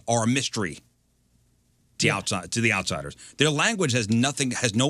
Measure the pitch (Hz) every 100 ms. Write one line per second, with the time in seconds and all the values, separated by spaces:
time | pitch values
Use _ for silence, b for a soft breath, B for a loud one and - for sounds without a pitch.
0 | - 117 113 131 120 117 90 71 - _
1 | _ _ _ _ _ _ _ _ _ -
2 | 113 101 - 95 87 120 113 101 92 80
3 | 71 - B - 147 147 190 220 156 123
4 | 104 117 131 143 135 120 123 107